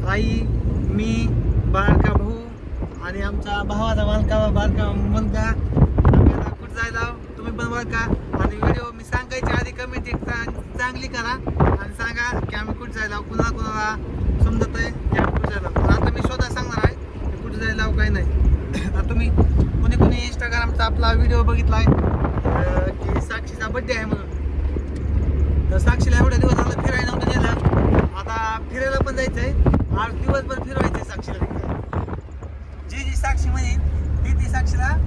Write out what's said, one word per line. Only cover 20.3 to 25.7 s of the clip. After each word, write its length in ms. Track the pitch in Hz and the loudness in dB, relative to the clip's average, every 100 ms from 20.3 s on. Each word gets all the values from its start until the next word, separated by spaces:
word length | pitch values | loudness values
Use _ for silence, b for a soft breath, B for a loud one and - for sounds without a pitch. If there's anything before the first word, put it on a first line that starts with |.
Instagram-चा 520 | - 240 233 233 220 226 | -4 -2 -2 -2 0 0
आपला 260 | 226 226 | 2 2
व्हिडिओ 320 | 233 233 233 | 4 4 4
बघितला 320 | 226 226 220 220 | 4 4 2 4
आहे, 100 | 220 | 4
अं, 1040 | 208 - - - - - - - - - | 4 2 0 -2 0 0 0 2 2 0
की 320 | - - 180 | -2 -2 -2
साक्षीचा 460 | - 226 - - 220 | -2 -6 -8 -8 -6
बर्थडे 260 | 240 240 | -4 -4
आहे 120 | 233 220 | -4 -2
म्हणून, 220 | 220 - - - - - - - - - - - - - - - | -4 -4 -6 -4 -2 -2 -4 -6 -6 -2 0 0 2 2 2 2